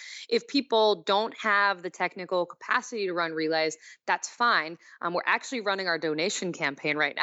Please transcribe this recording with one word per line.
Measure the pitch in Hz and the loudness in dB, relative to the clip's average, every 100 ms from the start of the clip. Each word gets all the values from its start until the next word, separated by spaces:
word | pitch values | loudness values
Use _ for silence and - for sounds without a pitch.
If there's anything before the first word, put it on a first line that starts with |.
| - - - | -16 -16 -2
If | - - | -2 0
people | 285 240 226 214 190 165 | -2 2 4 4 4 2
don't | 196 226 - | 2 2 -2
have | 220 202 202 180 | 2 4 4 2
the | 175 | -6
technical | - 180 196 175 180 170 | -4 -4 -4 -2 0 -2
capacity | - - 240 - 233 190 | -6 -2 -2 -2 -4 -4
to | |
run | 170 165 | -2 -2
relays, | 160 156 160 156 151 - - - | 0 0 2 0 -2 -12 -10 -2
that's | 180 - | -2 -4
fine. | - 240 190 156 170 - - | 0 2 4 0 -8 -18 -8
Um, | 170 | -4
we're | 175 - | -2 0
actually | 226 - 254 | 0 -2 -4
running | 202 196 185 | -2 -2 0
our | 165 | 0
donation | 160 151 180 - 185 | 0 0 -2 -2 -4
campaign | 160 151 139 156 147 | -2 -4 -2 -2 0
right | 147 - | 0 0